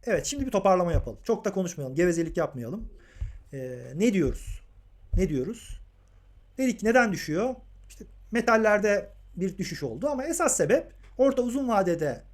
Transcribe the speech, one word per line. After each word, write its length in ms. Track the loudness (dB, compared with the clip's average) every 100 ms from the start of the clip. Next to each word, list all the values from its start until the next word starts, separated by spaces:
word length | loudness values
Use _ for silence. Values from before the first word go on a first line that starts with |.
Evet, 220 | 0 -2 -2
şimdi 200 | -6 -2
bir 40 |
toparlama 420 | 2 4 4 2
yapalım. 260 | 0 -2 -10
Çok 220 | -4 -2
da 80 | 0
konuşmayalım, 440 | -2 -4 -6 -8 0
gevezelik 400 | 2 2 -2 -2
yapmayalım. 520 | -4 -4 -10 -10 -12 -16 -20 -12 -12 -12 -16
Ee, 260 | -12 -10 -12 -12
ne 180 | 0 2
diyoruz? 500 | 4 2 0 -8 -12 -14 -20 -20 -20 -2
Ne 140 | 2 2
diyoruz? 520 | 0 -2 -6 -12 -16 -16 _ _ -20 _ -20 _ -2
Dedik 220 | -2 0
ki 60 | 2
neden 260 | 4 4
düşüyor? 420 | 0 -4 -2 -2 -6 -14 -20 -20
İşte 160 | -20 -20 -20 -6
metallerde 800 | -2 4 4 6 4 4 0 -2 -16 -18 -4
bir 220 | -4 -4
düşüş 240 | -8 -6
oldu 260 | -6 -4 -4
ama 160 | -2
esas 320 | -4 0 0 2
sebep 360 | 2 2 2 -16 -20 2
orta 240 | 2 4
uzun 260 | -2 -2 0
vadede 540 | 2 2 0 -2 -4 -10